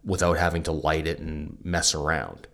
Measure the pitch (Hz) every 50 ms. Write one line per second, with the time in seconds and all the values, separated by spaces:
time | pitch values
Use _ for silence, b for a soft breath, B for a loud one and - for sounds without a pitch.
0 | - 104 95 87 87 87 85 80 87 85 82 85 78 - 80 76 71 78 78 80
1 | 78 80 82 - 85 80 78 76 76 - - - - 87 87 85 - - - 78
2 | 73 76 80 76 55 50 50 - - -